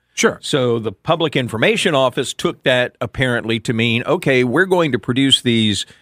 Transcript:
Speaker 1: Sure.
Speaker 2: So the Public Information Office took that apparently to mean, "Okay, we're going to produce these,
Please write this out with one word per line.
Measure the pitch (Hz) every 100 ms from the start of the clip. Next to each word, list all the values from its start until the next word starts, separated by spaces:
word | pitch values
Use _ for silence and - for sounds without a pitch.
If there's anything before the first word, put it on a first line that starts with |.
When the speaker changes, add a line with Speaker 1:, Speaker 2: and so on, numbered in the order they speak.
| _ -
Speaker 1:
Sure. | 233 -
Speaker 2:
So | - 143 123 117
the | 110
Public | - - 165 160 143
Information | 117 110 165 226 190 139
Office | 131 143 120
took | - 175 -
that | 139 127 123 -
apparently | 123 - 131 117 107 113
to | -
mean, | 113 117 113 -
"Okay, | 175 143 127
we're | 127 139 190
going | 175 160
to | 117
produce | - 127 139 -
these, | 123 113 107 95 - -